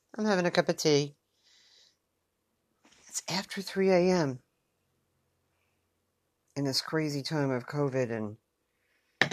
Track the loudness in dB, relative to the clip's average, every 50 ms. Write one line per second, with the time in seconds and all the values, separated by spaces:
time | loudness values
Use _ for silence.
0 | _ _ -8 -4 0 2 2 2 2 2 2 2 2 2 0 0 2 4 4 4
1 | 2 0 -6 _ _ _ _ _ _ _ _ _ _ _ _ _ _ _ _ _
2 | _ _ _ _ _ _ _ _ _ _ _ _ _ _ _ _ _ _ _ _
3 | _ -14 -12 -12 -8 -6 -4 -4 -6 -6 -8 -10 -10 -6 -2 0 2 4 4 6
4 | 6 4 4 4 2 0 -2 -6 -10 _ _ _ _ _ _ _ _ _ _ _
5 | _ _ _ _ _ _ _ _ _ _ _ _ _ _ _ _ _ _ _ _
6 | _ _ _ _ _ _ _ _ _ _ _ -4 -2 -2 -2 -2 -4 -2 -2 -2
7 | -2 -2 -4 -6 -6 -4 -2 -2 0 0 -2 -2 -4 -6 -4 -2 -2 0 0 -2
8 | -2 -2 -2 -4 -6 -6 -8 -12 _ _ _ _ _ _ _ _ _ _ _ _
9 | _ _ _ _ -6 -6